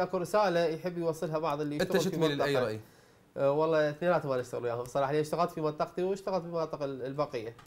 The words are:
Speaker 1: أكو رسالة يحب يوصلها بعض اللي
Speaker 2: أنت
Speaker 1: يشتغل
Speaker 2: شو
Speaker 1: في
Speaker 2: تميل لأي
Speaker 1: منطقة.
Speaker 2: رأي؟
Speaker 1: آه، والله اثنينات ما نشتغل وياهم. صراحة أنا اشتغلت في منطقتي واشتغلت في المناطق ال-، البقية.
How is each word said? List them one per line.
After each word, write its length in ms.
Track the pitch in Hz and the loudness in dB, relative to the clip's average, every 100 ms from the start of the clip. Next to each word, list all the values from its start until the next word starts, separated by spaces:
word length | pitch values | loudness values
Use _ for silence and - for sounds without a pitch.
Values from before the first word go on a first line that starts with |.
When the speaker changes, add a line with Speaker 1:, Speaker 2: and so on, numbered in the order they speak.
Speaker 1:
أكو 160 | 180 185 | 2 0
رسالة 480 | 170 214 202 170 170 | 2 4 4 4 2
يحب 320 | 156 180 175 | 0 -4 -2
يوصلها 400 | 165 156 165 156 | -2 -2 -2 0
بعض 240 | 160 147 | 0 0
اللي 140 | 151 147 | -2 -2
Speaker 2:
أنت 60 | |
Speaker 1:
يشتغل 180 | 180 190 | 0 2
Speaker 2:
شو 80 | 185 | 2
Speaker 1:
في 60 | 165 | 2
Speaker 2:
تميل 220 | 160 143 | 2 2
لأي 160 | 143 | 2
Speaker 1:
منطقة. 120 | 139 117 | 2 0
Speaker 2:
رأي؟ 140 | 107 - - - - _ - | -2 -10 -20 -20 -20 _ 0
Speaker 1:
آه، 140 | 139 | 2
والله 380 | 147 160 156 151 | 2 4 4 2
اثنينات 360 | 147 175 165 143 | 0 2 2 2
ما 120 | 127 | -2
نشتغل 260 | 120 120 | -2 -4
وياهم. 220 | 120 120 120 | -4 -4 -2
صراحة 260 | 139 135 | 0 2
أنا 100 | 151 | 2
اشتغلت 300 | 151 156 170 | 0 0 0
في 100 | 165 | 0
منطقتي 420 | 151 151 160 - | -2 0 -4 -2
واشتغلت 380 | 180 196 202 190 | -2 -2 -2 -4
في 60 | 170 | -2
المناطق 360 | 170 156 147 | -2 -2 -2
ال-، 180 | 139 135 127 | -4 -4 -4
البقية. 500 | 139 143 123 110 113 | -2 -2 -4 -8 -10